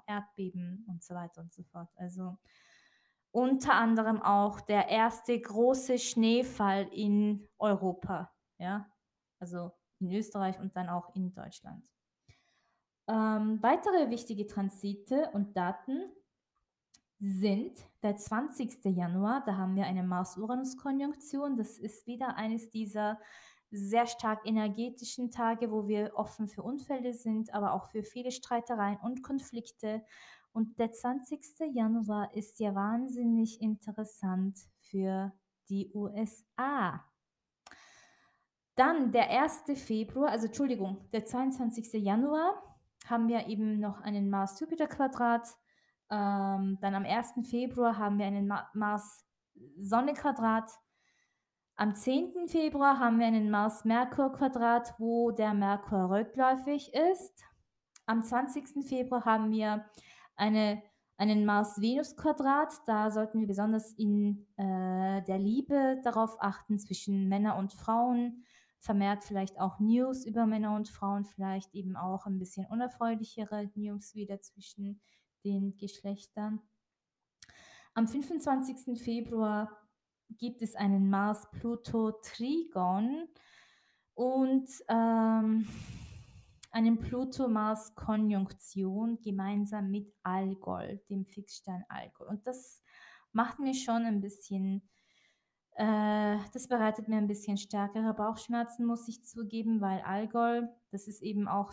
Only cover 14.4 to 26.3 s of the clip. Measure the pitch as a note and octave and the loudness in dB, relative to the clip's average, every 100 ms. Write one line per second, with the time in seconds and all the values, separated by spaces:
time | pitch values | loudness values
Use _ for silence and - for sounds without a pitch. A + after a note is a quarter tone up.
14.4 | G#3 G3+ G3 - G3+ G3+ - C4+ D#4 G3+ | -4 -2 -2 -2 -6 -6 -2 0 2 0
15.4 | G3 F#3 F3+ F#3+ - D4 F#4+ - _ _ | -2 0 -2 -2 -4 -6 -6 -14 _ _
16.4 | _ _ _ _ _ - _ - G3+ F#3 | _ _ _ _ _ -20 _ -8 -4 0
17.4 | G3+ G3+ F4+ - - _ G#3 G3+ - A3 | 2 2 -2 -8 -20 _ -4 -2 -2 -2
18.4 | D4+ - A#3 - G3 F3+ F3 F#3 G#3 C4+ | -2 -4 -6 -4 -2 0 0 0 0 0
19.4 | B3 F#3+ F#3 F#3+ F#3+ F#3 F#3 F3+ F#3 - | -2 -2 0 0 0 -2 -2 -2 -4 -6
20.4 | A3 B3+ C4 C4 C#4 C#4 C#4+ D4 - C#4 | -4 -4 -4 -6 -4 -2 -2 -6 -6 -4
21.4 | C#4+ A#3+ G#3+ - G#3+ - A#3 B3 B3+ - | -2 -2 -2 -6 -10 -10 -10 -6 -6 -4
22.4 | A3 A3+ A3+ A3 G#3 G#3+ G#3 A3 - - | -4 -4 -6 -6 -4 -2 -2 -2 -10 -20
23.4 | - _ - G3+ G3 A#3 A#3+ - A3 G#3+ | -20 _ -12 -6 2 2 2 0 -2 -2
24.4 | - A3 G#3+ G#3 A#3+ B3+ - - A#3+ A#3+ | 0 0 0 -2 -6 -8 -10 -6 -6 -2
25.4 | A3+ A#3 A#3 G#3+ G3+ G#3 G#3+ - G#3 | 0 0 -2 -2 0 0 0 -2 -4